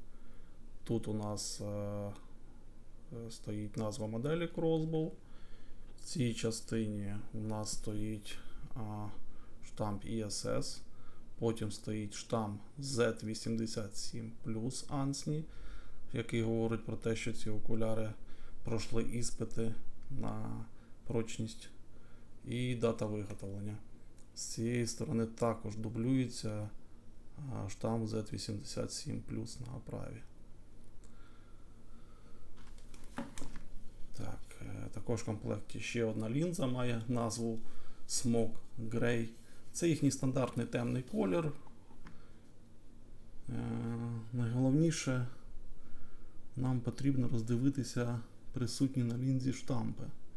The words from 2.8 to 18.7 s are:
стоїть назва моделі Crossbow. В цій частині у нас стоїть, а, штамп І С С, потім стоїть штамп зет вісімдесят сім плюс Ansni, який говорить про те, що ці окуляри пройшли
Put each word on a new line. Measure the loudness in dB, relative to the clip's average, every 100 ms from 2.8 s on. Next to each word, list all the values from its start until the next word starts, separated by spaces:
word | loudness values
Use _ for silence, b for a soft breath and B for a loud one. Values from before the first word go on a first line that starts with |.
| -12 -12 -10 -10 -8
стоїть | -8 -6 -4 -4 -4
назва | -4 -2 -4
моделі | -2 0 0 -2 0
Crossbow. | 2 2 2 0 -2 -4 B B B B B B B -8
В |
цій | -4 0 0
частині | 2 -2 -2 -2 0 0 -2 -2 -2 -2
у | -2
нас | -2 -2 0
стоїть, | 0 0 0 0 -2 -4 -4 B B B -2
а, | -2 -4 -2 0 B B B B -6
штамп | -2 -2 -2 -2
І | -2
С | -2 -2 0
С, | 2 0 -4 -6 B B B B 0
потім | 0 2 -2
стоїть | -4 -4 -2 -4
штамп | -6 -2 0 0 -4 -8 -8
зет | -2 4 4 2
вісімдесят | -4 -4 0 0 0 -2 -2 0
сім | 0 0 -4 -4
плюс | -2 0 -2 -2 -2
Ansni, | 0 0 0 0 -2 -2 B B B B B 2
який | 0 2 2
говорить | 4 4 2 2 -2
про | -2
те, | 0 0
що | 2
ці | 4 6
окуляри | 8 8 10 8 6 4 0 B B B B
пройшли | 2